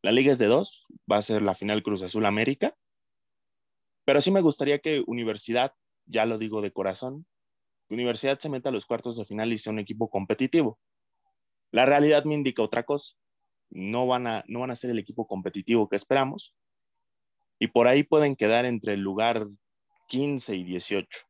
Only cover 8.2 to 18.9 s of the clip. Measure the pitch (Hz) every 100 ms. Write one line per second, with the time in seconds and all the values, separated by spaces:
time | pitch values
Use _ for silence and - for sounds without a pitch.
8.2 | 135 135 156 135 131 120 - 113 120 117
9.2 | 104 104 113 113 110 107 101 107 110 101
10.2 | 95 107 131 165 135 - _ _ _ _
11.2 | _ _ _ _ _ 117 131 143 147 151
12.2 | 147 151 135 - 107 - 117 143 - _
13.2 | _ _ _ _ _ - 95 117 127 123
14.2 | 120 113 - 117 127 120 123 117 98 117
15.2 | 113 98 92 98 92 117 107 101 - 135
16.2 | 135 - - _ _ _ _ _ _ _
17.2 | _ _ _ _ 117 120 117 135 147 156
18.2 | 147 135 107 117 123 120 104